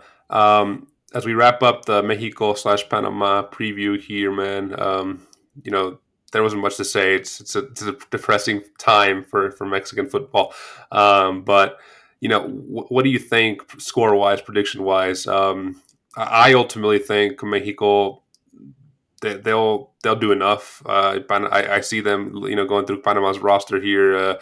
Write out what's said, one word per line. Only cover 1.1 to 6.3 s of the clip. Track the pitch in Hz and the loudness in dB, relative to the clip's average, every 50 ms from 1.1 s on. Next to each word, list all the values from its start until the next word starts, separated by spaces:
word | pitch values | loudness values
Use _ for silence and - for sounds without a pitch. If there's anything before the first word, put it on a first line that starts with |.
| - | -10
as | 123 110 | -8 -6
we | 113 113 | -4 0
wrap | 113 120 123 120 - 127 | 4 4 4 4 4 4
up | 120 120 120 - | 2 2 0 -2
the | - 107 104 101 | 0 0 2 2
Mexico | 107 110 104 113 110 - - 110 107 104 | 0 -2 -4 -4 -8 -6 -2 -2 -2 -2
slash | 104 - 107 101 101 - - | -2 0 0 0 0 -2 -2
Panama | - 107 104 101 101 104 101 101 98 101 98 101 | -4 -4 -2 -4 -4 -2 0 0 0 0 -2 -4
preview | - - 113 110 104 101 101 101 101 101 | -8 -8 -8 -6 -6 -4 -4 -2 -4 -4
here, | 101 - 104 101 101 98 | -6 -8 -6 -4 -4 -2
man, | 98 98 98 98 98 98 98 98 95 - | -2 -2 -4 -4 -4 -6 -6 -8 -8 -6
um, | 101 98 95 95 92 95 95 95 - _ _ _ _ _ _ - - | -4 -4 -2 -4 -4 -6 -8 -12 -16 _ _ _ _ _ _ -18 -10
you | - | -4
know, | 104 98 95 92 90 - _ _ _ _ _ _ | -4 -2 -2 -4 -6 -12 _ _ _ _ _ _